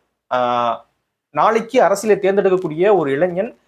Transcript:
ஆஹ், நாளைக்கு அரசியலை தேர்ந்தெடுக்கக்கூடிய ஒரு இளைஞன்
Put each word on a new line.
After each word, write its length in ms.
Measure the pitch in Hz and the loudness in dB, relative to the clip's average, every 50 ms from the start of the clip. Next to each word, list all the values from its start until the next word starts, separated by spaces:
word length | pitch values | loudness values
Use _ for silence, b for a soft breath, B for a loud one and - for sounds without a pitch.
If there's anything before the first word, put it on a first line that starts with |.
| _ _ _ _ _ - | _ _ _ _ _ -6
ஆஹ், 500 | 127 127 123 123 123 120 120 120 113 - - _ _ _ _ _ _ _ _ _ | -2 -2 0 0 0 0 0 -2 -4 -6 -8 _ _ _ _ _ _ _ _ _
நாளைக்கு 520 | - 147 160 196 226 226 220 226 - 254 214 | -4 0 0 2 2 0 -2 -2 0 2 2
அரசியலை 480 | 170 196 196 - 220 202 180 - 196 | 2 2 0 0 0 0 0 2 0
தேர்ந்தெடுக்கக்கூடிய 680 | 190 202 190 196 185 180 185 170 151 156 180 208 214 | 0 2 2 2 0 0 -2 -4 -2 0 2 2 2
ஒரு 140 | 180 160 139 | 2 2 0
இளைஞன் 460 | 135 139 170 185 175 175 202 247 - _ _ | -2 -2 -2 -2 -2 -4 -6 -8 -8 _ _